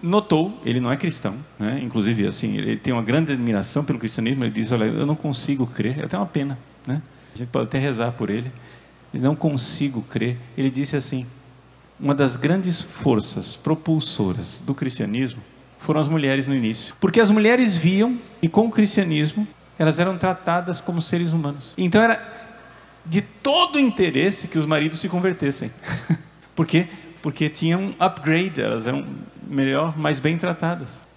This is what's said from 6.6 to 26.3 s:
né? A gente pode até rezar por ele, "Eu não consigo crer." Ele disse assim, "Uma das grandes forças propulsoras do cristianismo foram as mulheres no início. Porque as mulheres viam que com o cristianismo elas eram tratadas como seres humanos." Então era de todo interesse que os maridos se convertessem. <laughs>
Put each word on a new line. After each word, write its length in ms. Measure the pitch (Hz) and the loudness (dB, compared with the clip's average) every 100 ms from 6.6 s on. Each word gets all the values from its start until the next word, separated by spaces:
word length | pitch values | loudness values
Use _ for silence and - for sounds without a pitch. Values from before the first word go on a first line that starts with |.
| - - - | -12 -18 -6
né? 140 | 139 - - - | -6 -6 -20 -20
A 40 | - | -12
gente 100 | 120 | -4
pode 160 | 131 117 | -2 -2
até 100 | 135 | -2
rezar 340 | 139 117 117 | -2 -2 -4
por 160 | 123 107 | -2 -2
ele, 240 | 107 123 - - - - - - | -2 -4 -12 -20 -20 -20 -20 -12
"Eu 60 | 135 | -2
não 140 | 131 | 0
consigo 680 | 147 160 139 - - 143 123 | 2 0 0 -4 -4 -4 -4
crer." 340 | - - 117 123 - - | -6 -4 -2 -4 -10 -2
Ele 100 | 135 | -2
disse 260 | 131 139 | 0 -2
assim, 320 | 147 131 131 123 - - - - - - - | -4 -4 -8 -8 -16 -20 -20 -20 -20 -20 -4
"Uma 160 | 139 | 0
das 220 | 139 135 120 | 2 2 2
grandes 460 | 139 185 180 165 | 0 2 0 -2
forças 760 | - - 147 113 - - 95 - | -6 -2 2 2 2 -6 -8 -6
propulsoras 1040 | - 156 - 160 147 - 95 85 85 - - | -2 -2 2 0 0 -2 0 0 -6 -10 -6
do 80 | |
cristianismo 680 | 139 131 123 101 113 131 120 - - - - | -4 -4 -4 -4 -2 -2 -4 -18 -20 -20 -10
foram 240 | - 151 | -2 0
as 60 | 147 | 2
mulheres 380 | 160 139 135 139 | 2 2 2 0
no 80 | |
início. 400 | 135 113 110 - - | 0 0 -2 -8 -2
Porque 180 | 196 233 | 2 4
as 120 | 220 | 6
mulheres 440 | 214 214 247 240 175 | 6 6 6 4 4
viam 400 | 165 190 226 240 - - | 4 4 2 0 -8 -2
que 60 | 165 | 2
com 180 | 202 226 | 4 4
o 40 | |
cristianismo 800 | 220 208 - 180 151 151 214 208 - - - | 2 2 2 2 2 0 0 -6 -8 -20 0
elas 200 | 160 151 | 2 4
eram 200 | 180 180 | 0 2
tratadas 640 | 185 180 - 170 180 175 | -2 0 0 0 0 -6
como 180 | - 170 | -4 -4
seres 320 | 156 175 170 | 0 0 2
humanos." 400 | 165 143 143 - - | 0 -2 -6 -10 -2
Então 240 | 180 202 | 4 6
era 200 | 226 - - - - - - - - - - | 6 4 -4 -18 -20 -20 -20 -20 -20 -18 -2
de 160 | 170 | -2
todo 560 | - - 269 311 349 294 | -2 -4 2 4 4 4
interesse 680 | 262 202 185 135 180 196 170 | 4 4 2 4 2 0 -2
que 100 | 165 | -2
os 80 | 151 | 2
maridos 320 | 156 156 160 | 2 2 -2
se 100 | 190 | -2
convertessem. 600 | 180 185 180 139 139 110 - - - - | 0 0 0 -2 -2 -8 -10 -10 -8 -4
<laughs> 400 | 160 - | -4 -4